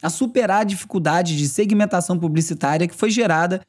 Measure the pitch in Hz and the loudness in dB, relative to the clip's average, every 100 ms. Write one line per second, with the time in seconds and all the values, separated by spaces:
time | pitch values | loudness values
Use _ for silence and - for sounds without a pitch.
0 | 160 - 247 254 208 202 208 190 - 190 | -6 -2 -2 0 2 2 0 -4 -4 -2
1 | 151 165 175 147 143 - 208 208 208 180 | 0 0 0 0 -2 0 2 2 2 0
2 | 175 180 170 156 160 156 139 156 175 - | 0 -2 0 0 -2 -2 0 0 -2 -2
3 | 220 220 214 160 175 185 | 0 2 2 2 2 -2